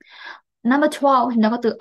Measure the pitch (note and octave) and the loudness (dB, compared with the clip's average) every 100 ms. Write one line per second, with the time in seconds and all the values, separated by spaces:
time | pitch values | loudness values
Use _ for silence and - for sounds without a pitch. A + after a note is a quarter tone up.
0 | _ - - - _ _ A#3 C#4 D4+ - | _ -20 -20 -20 _ _ -2 0 0 0
1 | C#4 C4 B3 A#3 G#3+ A#3+ A3+ - | 2 2 2 2 0 0 -2 -2